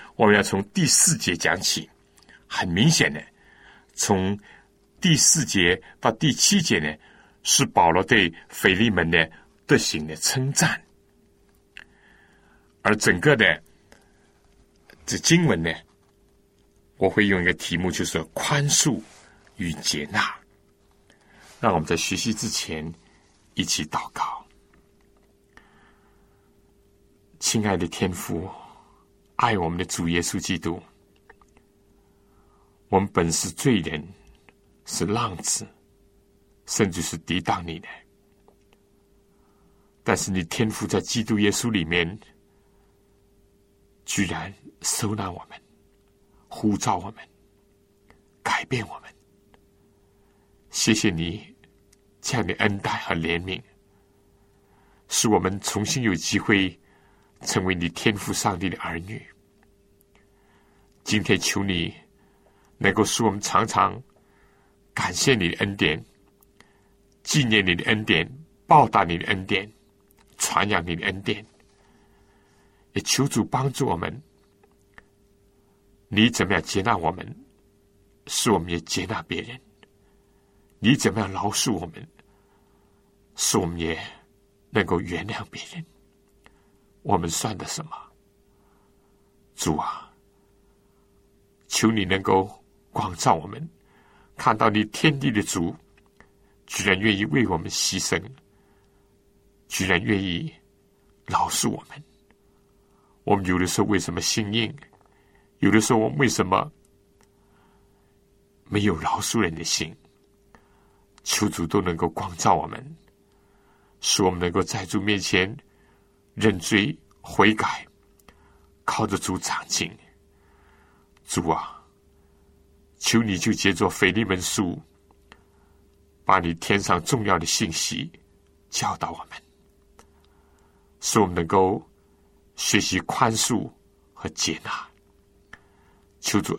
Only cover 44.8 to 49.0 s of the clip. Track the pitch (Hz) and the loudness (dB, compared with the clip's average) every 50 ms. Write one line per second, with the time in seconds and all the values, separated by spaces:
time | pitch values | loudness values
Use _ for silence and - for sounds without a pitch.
44.8 | - - - - - 101 107 104 98 92 90 87 - - - - _ _ _ _ | -6 -6 -4 -2 -2 -4 -4 -4 -6 -8 -8 -12 -16 -18 -20 -20 _ _ _ _
45.8 | _ _ _ _ _ _ _ _ _ _ _ _ _ - - - - 107 101 - | _ _ _ _ _ _ _ _ _ _ _ _ _ -20 -10 -2 0 0 0 0
46.8 | - 120 101 87 90 98 - - - - _ _ _ _ _ _ _ _ _ _ | 0 0 -2 -2 -4 -10 -14 -16 -20 -20 _ _ _ _ _ _ _ _ _ _
47.8 | _ _ _ _ _ _ - _ _ _ _ _ - - - - - - 131 120 | _ _ _ _ _ _ -20 _ _ _ _ _ -6 -4 -4 -4 -4 -4 -4 -4
48.8 | 110 - - - | -4 -6 -12 -16